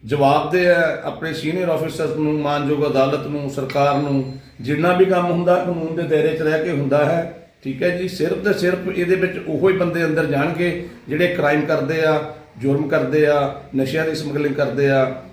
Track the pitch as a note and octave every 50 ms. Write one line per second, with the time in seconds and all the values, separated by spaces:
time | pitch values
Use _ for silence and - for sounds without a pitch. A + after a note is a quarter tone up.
0 | - - C#3+ D3 - - - - - - F3+ F3+ F3+ F3 F3 E3 E3 D#3 C#3+ -
1 | - C#3+ - - D#3+ E3 D3+ C3 C3+ D3+ E3+ F#3 F3+ E3+ D#3+ D#3 D#3+ E3 - -
2 | E3 D3 D#3 D#3 D3+ D3+ D3+ D3+ D3 C#3+ D3 D3 C#3+ C#3 D3+ C#3 D3 D3 B2+ D3+
3 | C3+ C3+ D3 C#3+ - D3 D3 D3 C#3+ C3+ C3+ C#3+ B2+ - - D3 C#3 C#3+ C#3 C#3
4 | D3 C#3+ C#3 C3+ B2+ C3 - - - - - - A#2 B2 D3+ D#3 D#3+ F3+ F3+ F#3
5 | F#3+ F#3 F#3 F3 F3 F3 E3+ E3+ F3 F3 F3+ F3+ F3+ F3+ E3+ E3 D#3+ D#3+ D#3+ E3+
6 | E3 C#3+ D#3 D3+ D#3 D#3 D#3 D#3+ D#3+ D#3 D#3 D#3 - F3+ E3 C#3 C3+ C3 C#3 D3
7 | D3 D3 E3 E3+ E3 - - - - - _ _ - C#3 C3 - E3+ F3+ F3+ F3+
8 | F#3 F#3 F3+ - D3+ E3+ F#3 - F#3+ G#3 - - F3 F3+ F3+ F3+ - F#3 F#3 F3+
9 | F3 F3 F#3 F#3 F#3+ F3 - - - D#3+ D#3+ C#3+ E3+ F#3+ F#3 F3+ F3+ E3+ E3 E3+
10 | E3 D#3 D#3 E3 D#3 C#3 C#3+ C#3 D3 E3 E3 E3 F3 F3 E3 - - - - -
11 | - - C#3+ D#3 F3 F3 F3 - D3 D3 D3 D3+ D3 - D#3 C#3+ C#3 C3+ D#3+ D#3+
12 | D#3+ D#3 D#3 D3 - - - - - - - - A#2 C#3 C#3 C#3+ D3+ C#3 D#3+ D3+
13 | C3+ C3 C#3 D3+ D3+ D3 D3 C#3+ C#3 C3+ - - - - - C3 C3+ C3+ C#3+ D#3+
14 | D#3+ D#3+ D#3 C#3 D3+ C#3+ C#3 C#3+ D3 C#3+ C3 - C#3+ B2 A#2+ C3+ C#3+ C#3 C3+ C3+
15 | C3 B2+ - - - -